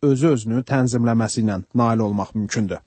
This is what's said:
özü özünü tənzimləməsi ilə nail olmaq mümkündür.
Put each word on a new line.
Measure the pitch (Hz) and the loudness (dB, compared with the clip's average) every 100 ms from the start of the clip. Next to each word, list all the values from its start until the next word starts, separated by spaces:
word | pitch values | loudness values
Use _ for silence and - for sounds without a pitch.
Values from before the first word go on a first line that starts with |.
özü | 143 131 160 | 0 2 2
özünü | 123 110 120 120 | 2 0 -4 -2
tənzimləməsi | 135 127 120 117 113 107 - 110 | 0 0 2 2 2 0 0 -2
ilə | 95 - | -2 -4
nail | 120 117 113 104 | 0 2 2 0
olmaq | 101 98 | -2 -4
mümkündür. | 110 101 117 98 90 | -6 -4 -4 -4 -6